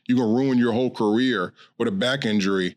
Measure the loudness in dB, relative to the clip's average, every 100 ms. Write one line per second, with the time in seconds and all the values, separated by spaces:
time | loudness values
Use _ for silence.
0 | -2 0 2 2 2 2 2 0 -2 0
1 | 0 2 0 0 -4 -10 -16 -6 -4 -2
2 | -4 -2 -2 0 0 -2 -4